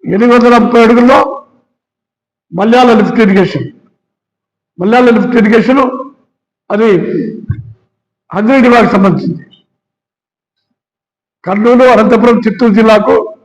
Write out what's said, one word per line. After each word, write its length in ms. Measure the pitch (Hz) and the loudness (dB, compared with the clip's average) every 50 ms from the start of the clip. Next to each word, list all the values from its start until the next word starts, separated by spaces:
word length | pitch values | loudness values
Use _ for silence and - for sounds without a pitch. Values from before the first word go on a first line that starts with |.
| - | -8
ఎనిమిది 280 | - 175 196 233 247 240 | -4 -4 0 2 2 2
వందల 260 | 240 226 240 240 240 | 2 4 4 2 2
ముప్పై 260 | - - - 240 233 | 2 2 2 2 2
అడుగుల్లో 600 | 226 240 240 240 247 277 302 294 - - - - _ _ _ _ _ _ _ _ _ _ _ _ _ _ _ _ _ _ _ _ _ - | 4 2 2 2 2 2 2 0 -2 -6 -14 -16 _ _ _ _ _ _ _ _ _ _ _ _ _ _ _ _ _ _ _ _ _ -8
మల్యాల 380 | 175 190 226 226 247 254 247 226 | -4 -2 0 2 2 2 2 2
లిఫ్ట్ 280 | 208 202 - - 233 | 2 0 -2 0 0
ఇరిగేషన్, 480 | 226 196 190 196 185 - - 143 123 - - _ _ _ _ _ _ _ _ _ _ _ _ _ _ _ _ _ _ _ _ - | 0 0 2 0 0 -2 -4 -8 -10 -10 -14 _ _ _ _ _ _ _ _ _ _ _ _ _ _ _ _ _ _ _ _ -8
మల్యాల 240 | 175 202 226 247 254 | -4 0 0 2 2
లిఫ్ట్ 320 | 247 233 214 196 - - | 2 2 0 -2 -2 -2
ఇరిగేషన్ 420 | 240 208 - 220 226 208 196 262 277 262 254 254 - - - _ _ _ _ _ _ _ _ _ _ _ _ | 0 0 2 2 0 0 0 0 -2 -2 -4 -6 -10 -16 -16 _ _ _ _ _ _ _ _ _ _ _ _
అది 180 | 196 208 226 226 196 170 - - - - - 220 220 - - - - - - - - _ _ _ _ _ _ _ _ _ _ _ - | -4 -2 0 0 0 0 -2 -4 -8 -8 -8 -8 -12 -14 -12 -12 -12 -12 -12 -20 -20 _ _ _ _ _ _ _ _ _ _ _ -8
హంద్రీనివాకు 580 | 185 214 220 269 269 240 247 240 240 214 - - | -6 -2 0 0 2 2 2 2 2 2 0 0
సంబంధించింది. 540 | 190 196 196 165 - - - 160 - - _ _ _ _ _ _ _ _ _ _ _ _ _ _ _ _ _ _ _ _ _ _ _ _ _ _ _ _ _ _ _ _ _ _ _ _ _ _ _ _ | 0 0 0 -2 -2 -4 -8 -10 -10 -14 _ _ _ _ _ _ _ _ _ _ _ _ _ _ _ _ _ _ _ _ _ _ _ _ _ _ _ _ _ _ _ _ _ _ _ _ _ _ _ _
కర్నూలు, 400 | 175 185 208 214 240 247 240 254 | -8 -6 -2 0 2 2 4 4
అనంతపురం, 540 | 254 247 208 220 - 240 - 202 240 233 - | 4 4 2 2 0 0 0 2 2 0 0
చిత్తూరు 360 | - 220 - - 254 233 196 | -2 -4 -4 -2 -2 0 0
జిల్లాకు 600 | 196 226 220 220 214 202 - - - - - - _ _ | 2 2 2 2 2 2 0 -2 -2 -2 -6 -14 _ _